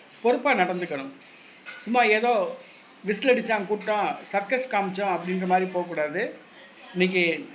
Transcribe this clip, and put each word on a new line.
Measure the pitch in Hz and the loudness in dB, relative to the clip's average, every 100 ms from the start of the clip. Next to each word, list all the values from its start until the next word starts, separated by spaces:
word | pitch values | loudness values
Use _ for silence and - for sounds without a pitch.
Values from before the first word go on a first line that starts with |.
| - - | -20 -4
பொறுப்பா | 226 247 294 | 0 2 2
நடந்துக்கணும். | 233 180 180 175 143 135 - - - - - - - | 2 2 0 -4 -6 -8 -14 -20 -20 -20 -20 -18 -14
சும்மா | - 247 | -2 2
ஏதோ | 233 214 240 233 175 170 - - - - | 4 4 4 2 0 -6 -16 -20 -20 -12
விசில் | 180 208 269 | -4 -2 2
அடிச்சான் | 247 233 220 185 | 2 2 -2 0
கூட்டம், | 208 214 214 175 143 | -4 0 0 0 -4
சர்க்கஸ் | - 196 202 254 254 | -4 -4 0 -2 0
காமிச்சோம் | 208 196 185 202 170 | -2 -2 -2 -2 -2
அப்படின்ற | 180 185 185 | -2 -2 2
மாதிரி | 185 185 | 2 2
போகக்கூடாது. | 180 175 156 151 160 262 - - - - - - | -2 -4 -2 -2 -2 -6 -8 -20 -20 -20 -20 -8
இன்னைக்கு | 180 185 185 170 156 - | 0 2 2 2 0 -6